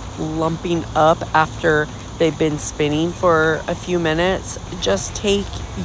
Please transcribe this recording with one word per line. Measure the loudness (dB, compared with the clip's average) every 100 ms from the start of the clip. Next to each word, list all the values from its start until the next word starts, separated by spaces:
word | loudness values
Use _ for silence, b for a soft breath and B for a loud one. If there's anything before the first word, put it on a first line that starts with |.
| -12 -6
lumping | -4 -2 -2 -2 -2 -2 0 4
up | 4 4 2
after | 2 2 2 2 2 2 B B 0
they've | 0 2
been | 0 0
spinning | -6 -2 0 2 0
for | 0 2 4 4 0 -2
a | -6
few | -2 0
minutes, | 2 2 2 0 -4 -10 -10 -6
just | 0 0 -2 -4
take | 0 0 0 -8 -8 -8